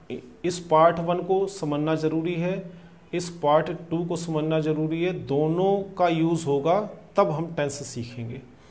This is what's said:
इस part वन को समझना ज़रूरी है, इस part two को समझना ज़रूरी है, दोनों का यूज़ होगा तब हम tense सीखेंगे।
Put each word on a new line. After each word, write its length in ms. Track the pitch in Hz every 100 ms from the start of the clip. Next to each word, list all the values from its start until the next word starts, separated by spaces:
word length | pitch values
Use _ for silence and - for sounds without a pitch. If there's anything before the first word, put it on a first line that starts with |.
| - 123 - - 170
इस 140 | -
part 400 | - 156 170 170
वन 200 | 165 180
को 280 | 175 190 190
समझना 480 | - 151 147 156 160
ज़रूरी 380 | 156 160 170
है, 380 | 165 175 190 - - - - -
इस 160 | 175 170
part 420 | - 147 151 165 165 -
two 160 | 170 170
को 100 | 170
समझना 440 | 170 156 156 160
ज़रूरी 440 | 156 151 156 165
है, 100 | 175 175 -
दोनों 680 | 139 156 170 190 196 196 -
का 120 | 175
यूज़ 380 | 165 165 165 143
होगा 340 | 139 151 196 208 - - -
तब 160 | 196
हम 220 | 151 165 165
tense 160 | 143
सीखेंगे। 680 | 139 135 120 120 117 117 131 - - -